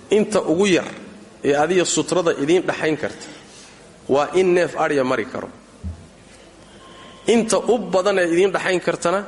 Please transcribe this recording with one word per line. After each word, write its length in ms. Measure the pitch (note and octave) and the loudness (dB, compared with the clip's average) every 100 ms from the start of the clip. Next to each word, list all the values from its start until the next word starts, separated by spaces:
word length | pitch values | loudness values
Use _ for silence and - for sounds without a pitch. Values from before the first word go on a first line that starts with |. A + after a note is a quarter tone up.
| - | -2
inta 280 | G#3 G#3+ F#3+ | 0 2 0
ugu 240 | D#3 D#3+ G3+ | 0 0 2
yar 180 | D#3+ G2 - - - - - | 0 -2 -10 -18 -20 -20 -6
ee 120 | C3+ C#3+ | -2 0
adiga 300 | D#3 F#3 E3 | 2 2 2
sutrada 460 | - D3 E3+ E3 - | 0 0 0 0 0
idiin 240 | C#3+ F3+ | 2 2
dhaxayn 360 | E3 B2+ D#3 D3+ | 0 -2 -2 -2
karta 280 | G2+ - - - - - - - - - - | -4 -8 -16 -20 -20 -20 -20 -20 -20 -16 -2
waa 180 | C#3 C#3+ | 0 2
in 140 | F3+ F#3+ | 2 4
neef 220 | F3 D#3+ - | 4 2 0
adhiya 280 | D#3+ C#3+ | 0 0
mari 220 | B2+ B2+ G#2 | 0 -2 -4
karo. 240 | - - - - - - - - - - - - - - - - - - - - | -8 -12 -14 -20 -16 -14 -14 -18 -20 -20 -20 -20 -20 -20 -20 -20 -20 -20 -6 0
Inta 300 | A#3 A3 F#3+ | 2 2 0
u 200 | - G#3 | 2 0
badan 380 | F#3 F#3 F#3 F#3+ | 0 0 2 2
ee 80 | F3 | 2
idiin 240 | E3+ G3 | 2 2
dhaxayn 280 | E3+ F3 F#3 | 0 -2 -2
kartana 420 | F3+ D#3 E3+ F#3+ | -2 -2 -2 -2